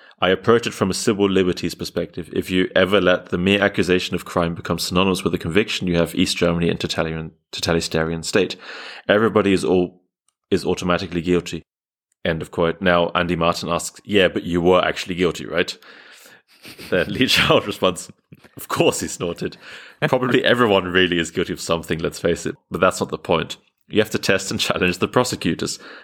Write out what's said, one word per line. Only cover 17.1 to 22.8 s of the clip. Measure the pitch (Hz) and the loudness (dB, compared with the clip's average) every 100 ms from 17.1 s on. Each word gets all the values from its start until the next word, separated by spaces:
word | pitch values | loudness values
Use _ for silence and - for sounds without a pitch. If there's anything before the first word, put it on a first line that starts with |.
Lee | - 131 | 0 0
Child | - - 151 - | 2 2 2 0
responds, | - 95 87 - - _ - - - | -2 -2 -2 -8 -20 _ -20 -20 -18
"Of | - | -6
course," | - 165 - | 0 2 0
he | - | -4
snorted. | - 90 87 98 - - - - - 156 | -6 -6 -6 -8 -10 -18 -20 -20 -6 0
"Probably | 131 123 127 - | 0 2 2 4
everyone | 120 117 98 90 | 4 4 4 4
really | 90 90 87 | 2 2 2
is | 82 | -2
guilty | - 87 | -2 -4
of | 85 | -4
something, | - 85 80 82 | -4 -4 -2 -4
let's | 85 - | -4 -2
face | - 85 - | -2 -2 -4
it, | - _ | -8 _
but | |
that's | 87 | 0